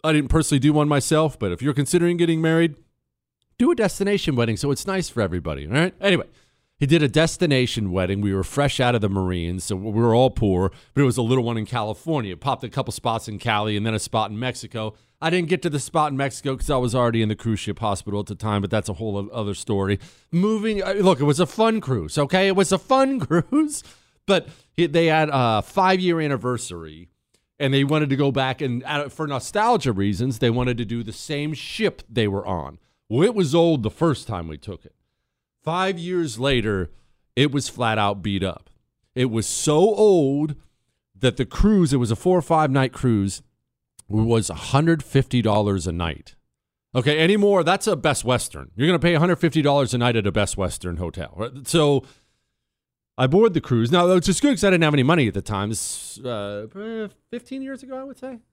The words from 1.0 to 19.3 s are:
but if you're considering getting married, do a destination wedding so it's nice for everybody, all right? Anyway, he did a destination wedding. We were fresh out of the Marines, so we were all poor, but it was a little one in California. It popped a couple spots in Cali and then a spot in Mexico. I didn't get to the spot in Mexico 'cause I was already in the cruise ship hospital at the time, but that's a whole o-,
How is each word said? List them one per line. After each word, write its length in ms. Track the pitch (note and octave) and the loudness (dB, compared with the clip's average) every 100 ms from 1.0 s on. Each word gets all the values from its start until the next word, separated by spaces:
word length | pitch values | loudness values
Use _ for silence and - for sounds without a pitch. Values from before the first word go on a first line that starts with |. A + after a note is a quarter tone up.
| - D#3 D#3 - | 2 2 2 -2
but 140 | G2+ | -6
if 100 | F2 | -2
you're 120 | C3+ | -2
considering 420 | C#3+ C#3 F3 F3 F3 | -2 0 2 2 2
getting 240 | E3+ D#3+ | 0 2
married, 340 | D#3+ D#3+ E3+ C#3+ _ _ _ _ _ _ _ - | 2 2 2 -2 _ _ _ _ _ _ _ 0
do 140 | B3 | 0
a 40 | B3 | 2
destination 600 | G3+ - G3+ G3+ - B2+ | 0 0 -2 0 0 0
wedding 180 | A#2 G#2+ | 0 0
so 140 | C#3+ | -2
it's 160 | C3+ - | -4 -2
nice 220 | F#3+ E3 | -4 -4
for 120 | - | -2
everybody, 460 | G2 F2 D#2+ C#2 D2 | -2 -2 -6 -8 -2
all 60 | |
right? 200 | B2+ F3+ - | 0 0 0
Anyway, 280 | G3 E3+ - _ _ _ _ _ | 0 0 -2 _ _ _ _ _
he 80 | C#3+ | 2
did 180 | E3 | 4
a 60 | C#3+ | 4
destination 800 | D3+ D#3+ - E3 C3+ B2+ - G2 | 2 2 0 0 2 0 -2 -2
wedding. 300 | F2+ F2+ G2 | -2 0 0
We 120 | G#2 | 0
were 100 | G2 | -2
fresh 360 | F#2+ - C#3+ - | -2 0 0 2
out 160 | B2 A#2+ | 0 2
of 60 | |
the 80 | G2+ | 0
Marines, 560 | G2 F#2 F2+ E2+ F2+ - | 0 -2 -2 -4 -6 -6
so 100 | F#2+ | -6
we 160 | G#2+ G#2+ | -4 0
were 140 | A#2 A2+ | 2 4
all 160 | B2+ | 2
poor, 400 | - G#2 F2+ F#2+ - _ | 2 0 2 0 -4 _
but 80 | C3+ | 0
it 40 | C3+ | 0
was 120 | C3 | 2
a 40 | |
little 220 | A2+ C3 | 0 0
one 140 | A#2 A2+ | 0 -4
in 80 | G#2+ | -6
California. 680 | B2 G#2+ G#2 E3 D3+ G#2 | -6 -6 -8 -4 -4 -4
It 60 | E2+ | -6
popped 240 | C#3 - | -6 -6
a 60 | B2 | -6
couple 240 | - A#2+ | -8 -8
spots 340 | - A#2+ A2+ - | -6 -4 -4 -6
in 100 | G#2 | -8
Cali 380 | A#2+ G#2+ G#2+ G#2 | -2 -2 0 -2
and 100 | A2 | -2
then 80 | |
a 60 | A2 | -4
spot 320 | - A2+ G#2 | -4 -4 -2
in 80 | G#2 | -4
Mexico. 560 | B2+ B2 A2 A2+ A2 - _ _ | -6 -8 -12 -10 -10 -12 _ _
I 80 | D#3+ | -2
didn't 200 | F3+ E3 | -2 -2
get 120 | F3+ | -2
to 60 | E3+ | 0
the 120 | C#3+ | 0
spot 300 | - E3 D3+ | 0 -2 0
in 60 | C3+ | 0
Mexico 380 | C#3 - C#3+ C3+ | -4 -4 -6 -4
'cause 140 | - | -2
I 80 | C3+ | 0
was 180 | B2 C3 | 0 2
already 260 | A#2+ A2+ | 2 2
in 60 | A2 | 0
the 80 | G#2+ | -2
cruise 240 | A#2 G#2+ | -2 -4
ship 200 | - G2 | -4 -4
hospital 420 | A2 G2 - G2+ | -4 -4 -4 -6
at 60 | G2+ | -6
the 80 | G2+ | -8
time, 260 | A2 G#2 | -4 -2
but 100 | G2 | 0
that's 160 | G#2+ G2 | -2 -4
a 60 | |
whole 240 | F#2 A2+ G2+ | -8 -6 -6
o-, 100 | G2+ | -6